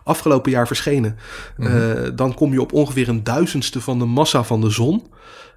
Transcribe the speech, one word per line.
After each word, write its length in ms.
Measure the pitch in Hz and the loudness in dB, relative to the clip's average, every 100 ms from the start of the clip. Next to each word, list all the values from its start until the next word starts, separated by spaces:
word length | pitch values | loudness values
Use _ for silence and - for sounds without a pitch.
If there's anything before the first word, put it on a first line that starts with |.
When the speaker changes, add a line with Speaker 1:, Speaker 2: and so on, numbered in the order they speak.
Speaker 1:
afgelopen 460 | - 160 160 135 131 | -4 0 2 2 2
jaar 160 | 127 120 | 0 0
verschenen. 500 | - - 143 110 110 - - - - | -2 -2 0 0 -4 -12 -16 -14 -6
Speaker 2:
Mhm. 200 | 117 117 | 0 2
Speaker 1:
Eh, 340 | 113 117 123 | 2 -2 -4
dan 200 | 123 131 | -2 -2
kom 180 | 120 151 | 0 0
je 80 | 131 | 2
op 120 | 123 | 0
ongeveer 360 | 143 143 135 120 | 2 2 0 0
een 160 | 117 | 0
duizendste 560 | 110 127 180 143 - 131 | 0 0 0 0 -4 -6
van 180 | 127 123 | -4 -2
de 60 | |
massa 380 | 120 123 156 139 | 0 2 2 2
van 180 | 113 113 | 2 2
de 100 | 110 | 2
zon. 360 | 107 131 208 - - - - - | 2 2 0 -4 -20 -20 -20 -20